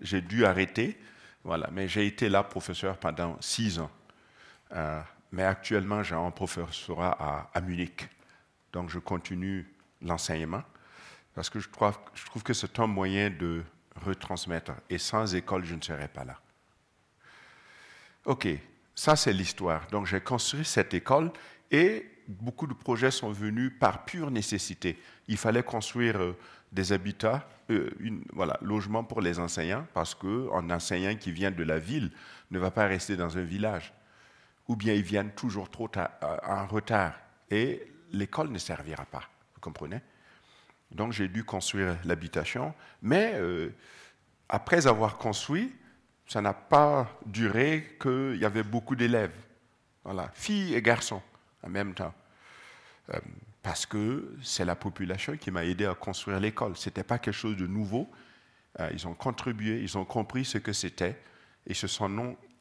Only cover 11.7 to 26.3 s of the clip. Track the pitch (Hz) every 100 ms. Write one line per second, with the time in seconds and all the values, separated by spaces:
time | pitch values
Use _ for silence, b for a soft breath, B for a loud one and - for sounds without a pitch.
11.7 | - 104 104 - - - 117 - 120 98
12.7 | - 110 98 95 98 104 82 85 82 85
13.7 | _ _ - 95 92 - 90 92 82 -
14.7 | - - 87 - 110 110 90 - 95 85
15.7 | 85 - 76 71 71 64 65 _ _ _
16.7 | _ _ _ _ _ B B B B B
17.7 | B B B B B - 131 101 73 -
18.7 | - _ - - 151 - 95 92 - 92
19.7 | 78 - 104 90 95 - 123 - 139 156
20.7 | - - 90 - 139 165 - B B -
21.7 | 143 180 220 - - - 92 117 - 151
22.7 | 123 - 113 131 131 110 101 107 110 131
23.7 | - 190 180 - 180 151 120 101 101 -
24.7 | 90 90 80 B B - 107 113 117 123
25.7 | 113 104 120 117 104 90